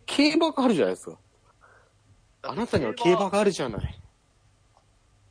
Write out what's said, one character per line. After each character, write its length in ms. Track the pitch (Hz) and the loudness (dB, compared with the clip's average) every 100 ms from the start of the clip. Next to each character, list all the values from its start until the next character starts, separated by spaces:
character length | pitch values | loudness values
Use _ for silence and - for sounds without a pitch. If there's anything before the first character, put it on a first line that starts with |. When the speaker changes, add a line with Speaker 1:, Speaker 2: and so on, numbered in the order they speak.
Speaker 1:
競 300 | - - 294 | -4 2 2
馬 180 | 311 330 | 2 0
が 120 | 302 | 2
あ 40 | 254 | 2
る 60 | |
じ 80 | 175 | 2
ゃ 40 | 92 | 0
な 40 | |
い 40 | |
で 60 | 92 | -2
す 60 | - | -10
か。 80 | - _ _ _ _ - - _ _ _ _ _ _ | -18 _ _ _ _ -20 -20 _ _ _ _ _ _
Speaker 2:
あ、 80 | 135 | -10
Speaker 1:
あ 40 | |
な 120 | 143 240 | -6 -2
た 100 | 202 | 0
に 80 | |
は 80 | 117 | -2
競 220 | - 170 | 0 2
馬 160 | 180 196 | 4 2
が 100 | 202 | 2
あ 40 | |
る 60 | 202 | 2
じ 120 | 170 | 0
ゃ 60 | 135 | -4
な 80 | 98 | -4
い。 20 | |
Speaker 2:
競 60 | - | -8
馬。 180 | - - _ _ _ _ _ _ _ _ _ _ _ _ | -10 -20 _ _ _ _ _ _ _ _ _ _ _ _